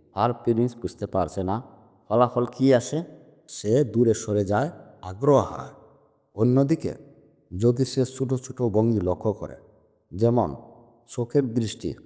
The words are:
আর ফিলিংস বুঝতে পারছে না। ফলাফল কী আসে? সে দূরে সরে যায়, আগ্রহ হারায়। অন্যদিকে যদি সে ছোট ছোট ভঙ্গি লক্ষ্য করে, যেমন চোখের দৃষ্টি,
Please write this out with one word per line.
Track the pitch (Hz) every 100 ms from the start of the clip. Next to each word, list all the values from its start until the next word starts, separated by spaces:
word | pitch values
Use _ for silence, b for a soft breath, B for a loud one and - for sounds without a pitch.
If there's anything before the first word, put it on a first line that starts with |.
| _
আর | 95 117 120 -
ফিলিংস | 113 123 120
বুঝতে | 90 - 101
পারছে | 95 80 -
না। | 92 110 - - _ _ -
ফলাফল | 113 120 120 120
কী | - 131
আসে? | 123 117 151 170 - - _ -
সে | - 104 123
দূরে | 131 113 117
সরে | 107 - 104 95
যায়, | 104 147 - - -
আগ্রহ | 92 95 143 135
হারায়। | 92 - - - - _ _ _ _
অন্যদিকে | - 120 131 139 156 87 73 - - _ _ _ 90
যদি | 117 123 127
সে | - 123
ছোট | - 131
ছোট | 127 - -
ভঙ্গি | 120 104 113 110
লক্ষ্য | 90 90 110
করে, | 101 82 64 - _ _ _ _ 87
যেমন | 117 120 90 69 - - - _ -
চোখের | - 117 147 131
দৃষ্টি, | 117 110 - 80 -